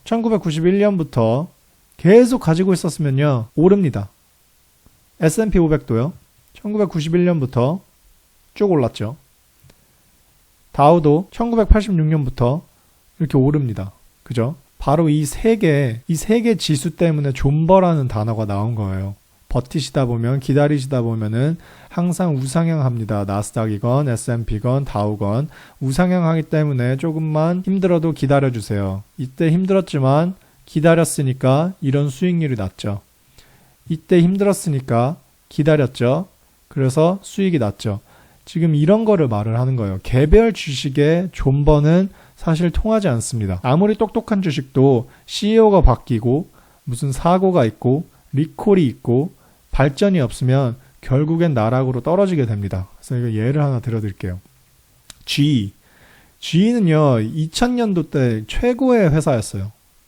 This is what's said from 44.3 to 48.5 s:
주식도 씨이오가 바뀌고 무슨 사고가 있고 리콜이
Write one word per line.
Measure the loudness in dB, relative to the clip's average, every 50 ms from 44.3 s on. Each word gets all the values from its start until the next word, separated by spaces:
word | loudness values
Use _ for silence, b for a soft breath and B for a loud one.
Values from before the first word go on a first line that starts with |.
| -2 -2 -2
주식도 | -2 -4 -4 -6 -4 0 2 4 4 4 2 0 b b b b
씨이오가 | -14 -8 -4 -2 2 4 4 6 6 6 6
바뀌고 | 6 6 4 2 -2 -2 -4 -2 0 0 0 -2 -2 b b b b b b b _
무슨 | -10 -8 -6 -6 -6
사고가 | -4 -2 0 0 2 2 2 2 2 2 2
있고 | 0 0 -2 -2 0 0 0 -2 b b b b b -4
리콜이 | -2 -2 -4